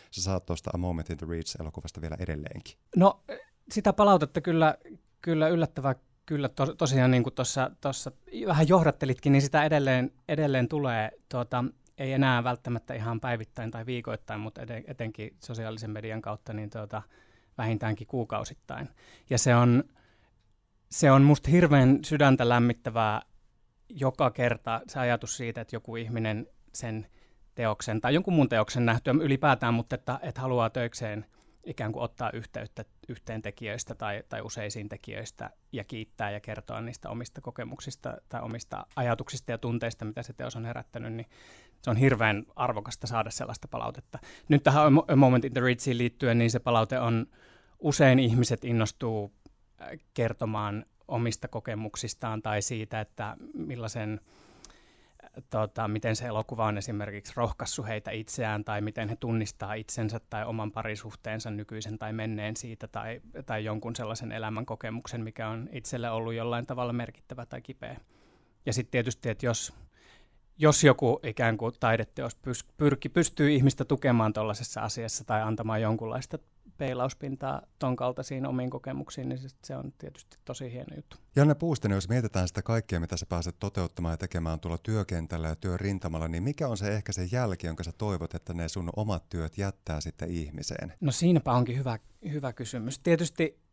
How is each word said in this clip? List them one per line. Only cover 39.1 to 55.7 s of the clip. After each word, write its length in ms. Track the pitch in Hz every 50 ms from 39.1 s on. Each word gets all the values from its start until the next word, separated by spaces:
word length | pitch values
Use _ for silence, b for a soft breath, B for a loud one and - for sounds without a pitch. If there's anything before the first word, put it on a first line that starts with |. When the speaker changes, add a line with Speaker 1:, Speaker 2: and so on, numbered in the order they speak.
| 113 - 117 - - 127 - -
Speaker 2:
ja 60 | 117 110
tunteista, 460 | - 120 117 117 117 113 - - 113
mitä 180 | 110 110 117
se 100 | 117 -
teos 240 | 120 - 127 120 120
on 80 | 120 113
herättänyt, 480 | 117 120 120 117 - - 120 117 117
niin 140 | 113 117 120 B B B B B B B B B B B
se 80 | - 123
on 60 | 110
hirveän 480 | 113 135 135 127 107 113 107 101 104 - - _
arvokasta 500 | - 123 123 113 107 107 120 - - -
saada 240 | 107 117 113 107 110
sellaista 380 | - - - 110 113 - - -
palautetta. 500 | - 117 117 113 117 - - _ - - B B B B B -
Nyt 140 | 147 139
tähän 240 | - 143 139 151 151
A 40 | 147
Mo-, 220 | 135 160 - -
A 40 | 147
Moment 280 | 135 135 127 127 120 143
in 80 | 131
the 80 | 120 131
Reedsiin 380 | 123 127 123 120 - 139 120 117
liittyen, 400 | 120 120 - - 139 120 117 117
niin 120 | 117 117
se 80 | 117 123
palaute 420 | - 123 117 110 110 - 131 127
on, 260 | 120 117 117 110 - b b b b b b b b b b _
usein 400 | - 151 139 - 143 131 127 135
ihmiset 460 | 131 117 113 127 117 - 117 - -
innostuu, 680 | 123 117 113 110 104 - - 127 113 110 107 101 101 - _ - - _ _ _ _ _ -
äh, 80 | - - - 151 _ _ -
kertomaan 680 | - 117 113 117 - 123 110 110 107 104 104 104 104 - - _ _ _ -
omista 400 | - 117 117 117 - - - -
kokemuksistaan 920 | - 113 - 123 107 107 110 104 - - - 110 - - 123 113 110 110
tai 200 | - 110 107 104
siitä, 380 | - - 123 110 110 - 117 110
että 360 | 107 - _ - 107 107 113 - - - 302
millaisen, 640 | 190 - - 127 120 113 113 - 120 107 107 107 104 b b b b b b b b b b b b b b b b b b b - - - _ - - _
tota, 380 | - 110 107 104